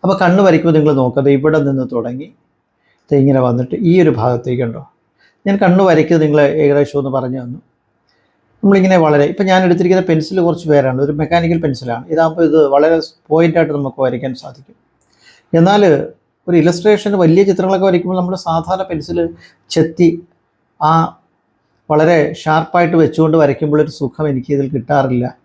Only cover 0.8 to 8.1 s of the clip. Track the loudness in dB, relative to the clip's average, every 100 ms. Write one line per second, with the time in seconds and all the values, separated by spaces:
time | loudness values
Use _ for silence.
0.8 | 2 2 0 0 0 2 2 0 -2 -4
1.8 | -4 -6 -6 -10 -14 _ _ _ _ _
2.8 | _ _ _ 0 2 2 0 -2 -4 -2
3.8 | 0 2 2 2 -2 -2 -4 -4 -6 -8
4.8 | -16 _ _ _ _ _ -4 0 2 4
5.8 | 4 2 2 2 2 2 2 2 0 2
6.8 | 0 -2 -4 -4 -6 -8 -10 -14 _ _
7.8 | _ _ _